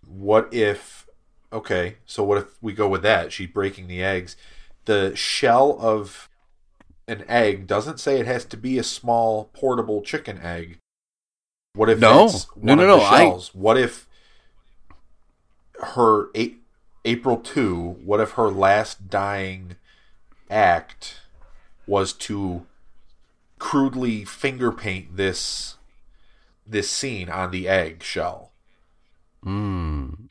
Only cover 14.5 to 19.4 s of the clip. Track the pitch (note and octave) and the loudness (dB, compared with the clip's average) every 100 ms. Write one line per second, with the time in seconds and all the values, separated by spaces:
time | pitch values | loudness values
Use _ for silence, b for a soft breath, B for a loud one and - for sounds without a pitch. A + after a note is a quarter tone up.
14.5 | _ _ _ - - - _ _ _ _ | _ _ _ -20 -20 -20 _ _ _ _
15.5 | _ _ - - - A#2 G#2+ G2 G#2+ A#2+ | _ _ -16 -10 0 2 2 0 -6 -6
16.5 | - _ _ _ - A#2 A#2+ C3 A#2 - | -6 _ _ _ -10 -6 -4 -2 -4 -4
17.5 | - A2+ F2 E2+ F#2 F2 G#2 A2 - A2 | -2 -2 -2 -8 -12 -4 -2 -2 0 -2
18.5 | F#2+ G2 G#2 A2 - F#2+ G2+ G2+ G2+ | 2 2 2 0 -10 -6 -4 -4 -6